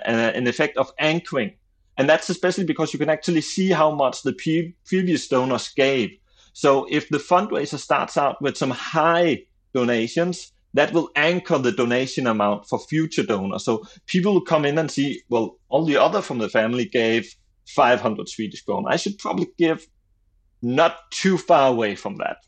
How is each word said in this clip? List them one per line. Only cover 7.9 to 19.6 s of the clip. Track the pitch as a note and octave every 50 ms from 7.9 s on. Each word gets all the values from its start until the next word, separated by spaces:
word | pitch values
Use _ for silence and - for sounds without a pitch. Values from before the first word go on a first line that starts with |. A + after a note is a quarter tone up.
| D3 C3+ - - -
out | D3+ C#3+ C3 - -
with | C#3+ C3+ -
some | - C#3+ C3
high | B2 - - - - D#3+ D#3 E3 E3 E3+ F3 E3 B2 - - _ _ _ _ _
donations, | - B2+ A#2+ A#2+ A#2+ A2+ A#2 A#2 - E3 E3+ F3+ E3+ - - - _ _ _ _ -
that | D3 D3 -
will | - E3+ D3 - -
anchor | D3 D3+ E3 F3 F3+ - - E3 C#3
the | B2+ B2
donation | G2 C3 B2 A#2 A#2+ B2+ C3+ C3 - D3+ B2+
amount | A#2+ A2 G#2+ G#2 G#2 G#2 G#2 - -
for | B2+ B2
future | - - D3+ D#3+ D#3+ D#3+ - D3+ A2+
donors. | A#2 A2 F#2+ G2 G2 - G#2 -
So | C3 A2+ G#2+ - - - - _
people | - - F#3 F3 G#3 G3
will | E3+ -
come | - D#3+ D3+ C#3+
in | C#3+ D3 D#3+
and | D#3 C#3+
see, | - C#3 C#3 C#3+ - - - -
"Well, | A#2+ A2+ A2 - - _ _ -
all | B2 D3+ D#3+
the | - -
other | - C3 D#3+ G3 G3+
from | - - C#3 A#2+
the | G#2+ F#2+
family | - A2+ G#2+ A2+ A#2+ B2 A#2
gave | - - A#2+ A2+ A2+ A2+ A2+ - - - _ _ _ _ _ _
five | - - D3+ C3+ A#2+ B2 A2
hundred | - A2+ G#2+ - - -
Swedish | - - A2 F#2+ - - -
krona. | - G2 F#2+ - -
I | -
should | E3+ - G3+ G3+ -
probably | - - - - E3+ - -
give | -